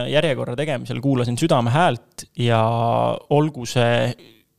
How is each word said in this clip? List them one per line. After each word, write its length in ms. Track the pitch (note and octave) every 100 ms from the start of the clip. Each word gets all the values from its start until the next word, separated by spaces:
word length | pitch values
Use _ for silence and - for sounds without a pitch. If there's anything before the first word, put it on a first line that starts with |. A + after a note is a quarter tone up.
| B2+
järjekorra 480 | C#3 D#3+ B2 B2 B2
tegemisel 460 | D3+ B2 B2 A#2+
kuulasin 340 | C3+ B2+ A#2+ A#2+
südame 360 | E3 B2 A#2 D3
häält 480 | F3 A2+ _ - - -
ja 240 | A#2+ A2+ A2+ A#2 A#2 A#2 A#2 A2+ -
olgu 360 | D3 D#3 C#3 A#2
see 460 | B2+ A#2+ A#2+ A#2+ - A#2 A2+ _